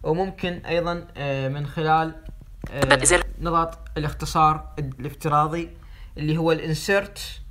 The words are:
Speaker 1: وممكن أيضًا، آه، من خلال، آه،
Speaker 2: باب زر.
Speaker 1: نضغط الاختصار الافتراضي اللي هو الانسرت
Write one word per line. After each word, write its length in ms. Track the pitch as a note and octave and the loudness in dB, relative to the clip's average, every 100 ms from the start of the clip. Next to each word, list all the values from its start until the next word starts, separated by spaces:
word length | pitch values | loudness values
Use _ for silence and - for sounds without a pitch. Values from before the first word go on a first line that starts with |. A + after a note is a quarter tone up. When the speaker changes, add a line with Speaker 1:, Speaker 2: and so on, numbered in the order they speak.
Speaker 1:
وممكن 500 | - E3 F#3+ F#3 F3+ | 0 0 0 -2 -4
أيضًا، 540 | F3 - E3+ E3+ E3+ - - | -4 -2 0 0 -4 -8 -8
آه، 320 | C#3+ C3+ C3+ | -4 -2 -2
من 180 | C#3+ D3 | -4 -4
خلال، 480 | - D#3 D#3+ D#3+ - - - - - - | -2 4 4 2 -4 -14 -14 -16 -14 -10
آه، 140 | C#3 C#3 | -2 4
Speaker 2:
باب 180 | C3 | 4
زر. 200 | C3 F3 - - | 6 4 2 -4
Speaker 1:
نضغط 400 | E3+ E3 E3+ - - D#3 | 0 2 2 -4 -8 -4
الاختصار 760 | D3 - D3+ D#3+ D#3 D#3 - - | -4 -4 -2 4 6 4 -4 -8
الافتراضي 920 | C#3 C3 C#3 - D#3 D3 D#3 E3+ E3 - - - - - | -8 -6 -10 -4 2 4 4 0 -6 -12 -18 -16 -14 -4
اللي 200 | D3+ D#3 | 0 2
هو 140 | E3 | 4
الانسرت 920 | D#3+ E3 D#3 - G3+ G3 - - - - | 2 0 -2 2 2 2 -10 -12 -12 -14